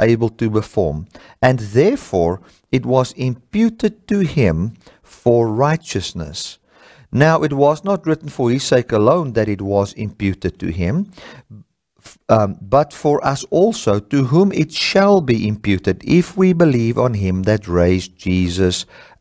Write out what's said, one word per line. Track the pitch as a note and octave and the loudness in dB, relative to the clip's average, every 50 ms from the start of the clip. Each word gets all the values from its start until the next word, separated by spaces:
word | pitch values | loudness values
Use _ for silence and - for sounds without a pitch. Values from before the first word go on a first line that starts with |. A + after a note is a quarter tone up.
able | A2 A#2 A#2 A2+ A#2 A2 | 2 2 2 2 0 -4
to | - - A#2 A2 | -4 -4 -4 -2
perform, | G#2+ G#2+ G#2 - - G#2+ F#2 D2+ D2 D2+ F2 - _ - - - - - | -2 -2 -4 -4 -4 -2 -2 -2 -4 -8 -12 -14 _ -20 -20 -20 -8 -2
and | - B2+ B2+ A2+ | 0 0 0 0
therefore | G#2+ G2 G#2 B2 D#3+ G#3+ C#4+ C4 - - - F2+ E2+ E2+ F#2 G2 - _ _ _ _ - | -4 -2 0 2 2 2 0 -2 -6 -4 -2 0 0 0 -2 -4 -10 _ _ _ _ -4
it | - C3 A#2 | -4 -4 -2
was | B2 B2+ C3 B2+ - - | 0 0 0 0 -2 -6
imputed | - C3 C3 A#2 - _ _ - G#3 A3+ A3+ A3+ - - G#3 G#3+ _ _ - | -6 -6 -6 -6 -8 _ _ -2 0 0 0 -2 -2 -4 -4 -4 _ _ -4
to | G#3 G3+ | -2 -2
him | F#3 C#3+ - D3+ A#2 F2+ D#2 D#2+ F#2 A2+ - _ _ - _ _ _ | -2 0 0 0 2 2 2 0 -4 -6 -8 _ _ -20 _ _ _
for | - - - - B2 A#2+ A#2+ A#2 | -20 -16 -2 2 2 4 4 2
righteousness. | A2 G#2+ A#2 C#3 D3+ D#3+ D#3+ - - - G2 F2+ - - F2 D#2+ D2 E2+ - - - - _ _ _ _ _ _ - - _ _ - | 2 0 0 0 0 0 -2 -6 -6 -8 -8 -8 -8 -10 -10 -12 -10 -12 -14 -14 -14 -16 _ _ _ _ _ _ -20 -20 _ _ -6
Now | - B2 D3 D#3+ D#3+ D#3 D#3 | 0 2 4 4 4 2 0
it | D3 C#3+ | 0 0
was | C#3 C#3+ D3 D#3 D3+ - | 2 2 2 2 0 -2
not | G3 G3+ - - | -4 -4 -2 -2
written | - D#3 - - C#3 | -2 -4 -4 -4 -14
for | - - B2+ A#2 | -6 -2 0 0
his | B2 C#3 - | 0 0 0
sake | - C#3 B2 A#2+ - | 0 0 0 0 0
alone | A#2 G#2+ G#2+ A#2+ D#3+ F#3 D#3+ C3 G#2+ | 0 2 4 4 2 2 -2 -4 -2
that | A2+ G#2+ | -2 -2
it | G#2 G2+ F#2+ | -2 -4 -6
was | G2 G2 G2+ G2+ G2 G2 - | -4 -2 0 0 0 -2 -6
imputed | - G#2+ G2 - - G#2 G2 F2+ - - F2 - - | -10 -10 -10 -8 -4 -4 -4 -4 -2 -6 -6 -6 -4
to | F#2 | -8
him, | F2+ E2 F#2 F2 F2+ C3 F3+ G3+ - - - - - - - - _ A2 G#2 - _ _ _ _ _ _ | -6 -4 -4 -4 -2 -2 -4 -4 -6 -12 -20 -20 -20 -20 -20 -20 _ -20 -20 -20 _ _ _ _ _ _
f-, | _ _ - - _ _ | _ _ -20 -20 _ _
um, | - A2 A2 G#2 G2 - - | 0 2 2 2 -2 -4 -8
but | - G2 A#2+ C#3+ D3+ - - | -6 0 0 0 0 0 -6
for | - - D3+ D3 - - | -4 -2 0 0 0 0
us | C3+ C#3 - - | -2 -4 -4 -6
also, | - - E3 F#3+ A3+ A3 - - A2+ G2+ G#2 | -4 0 0 0 0 0 -2 -2 -2 -2 -2
to | - - C#3+ C#3 C3+ | -2 -2 -2 0 0
whom | A#2+ C#3+ E3+ G3+ G3 | 2 2 2 2 2
it | - - D3+ - | 0 -2 -4 -4
shall | - - - - - G3 G3 G3+ G3+ F#3 | -4 -6 -6 0 2 2 4 4 4 2
be | D3 B2+ A#2 G#2+ G#2 | 2 0 -2 0 0
imputed, | G#2+ G#2+ - - G#2 G2 F#2 - G2 F2+ - - | -4 -4 -4 -2 -2 -2 0 0 -2 -2 -2 0
if | - D3+ F3 F3 - - | 2 2 2 2 2 0
we | F#3+ F#3+ F#3 F3 | 2 2 2 4
believe | E3 F3 D#3 B2+ A#2+ A2+ A2+ A#2+ | 4 2 2 2 2 0 0 0
on | - A#2+ B2+ A2+ | 0 0 0 0
him | G2+ F#2+ F#2+ F#2 F#2 F#2+ | -2 -2 -2 -2 0 0
that | G#2 A2 G#2+ G2+ | 0 0 0 -2
raised | F#2 F2 F2 F2 F2+ F#2 F#2 F2+ - _ | -2 0 2 4 4 2 0 -2 -8 _
Jesus | _ - F#2 F2+ F#2 F2+ F2 E2+ F#2 F#2+ F2+ F2+ - - _ - - - - - _ | _ -4 -2 0 0 0 0 0 0 0 0 0 -2 -8 _ -18 -20 -20 -20 -18 _